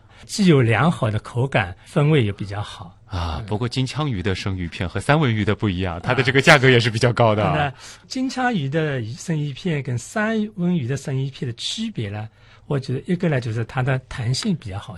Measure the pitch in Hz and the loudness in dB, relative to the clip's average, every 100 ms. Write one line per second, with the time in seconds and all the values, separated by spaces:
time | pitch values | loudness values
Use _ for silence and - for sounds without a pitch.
0 | - - - - 185 139 113 110 156 - | -20 -20 -8 2 6 6 6 4 2 2
1 | 113 107 - 123 135 135 92 - - 165 | 0 -2 -4 -2 0 0 -2 -6 -4 2
2 | 147 156 104 98 98 101 104 - - - | 4 4 2 -2 -8 -8 -8 -10 -16 -20
3 | - 87 85 80 104 104 120 131 131 139 | -10 -6 -4 -6 -4 -4 -2 -2 -2 -2
4 | 151 101 98 92 101 95 85 - 90 101 | -2 -2 -2 -2 -2 -4 -4 -4 -4 -2
5 | - 151 151 110 101 98 107 90 92 85 | 2 4 4 2 0 2 0 0 -2 -4
6 | - 127 131 135 170 151 131 120 110 110 | -2 0 2 4 6 6 8 6 4 2
7 | 120 120 117 107 101 - 143 - - - | 2 4 4 4 2 2 -2 -6 -18 -20
8 | - 262 262 247 247 214 135 160 156 135 | -10 -4 -4 -2 -2 0 -2 -2 -2 -2
9 | 110 120 - 156 147 127 185 147 131 120 | -6 -8 -4 -2 -4 -4 -4 -2 -2 -6
10 | - 220 214 220 214 - 175 175 117 135 | -4 -4 -2 0 -2 -2 0 0 0 -4
11 | - 131 135 - 131 117 - - 226 - | -4 -4 -4 -6 -8 -6 -8 -6 -6 -4
12 | 101 104 107 _ - - - 143 - 131 | -6 -6 -10 _ -20 -16 -6 -4 -2 -6
13 | - 175 175 135 117 113 113 135 127 127 | -2 -2 0 0 -2 -4 -4 -2 -2 -2
14 | - - 113 131 220 175 101 95 - | -4 -6 -2 -2 -2 -2 -4 -10 -10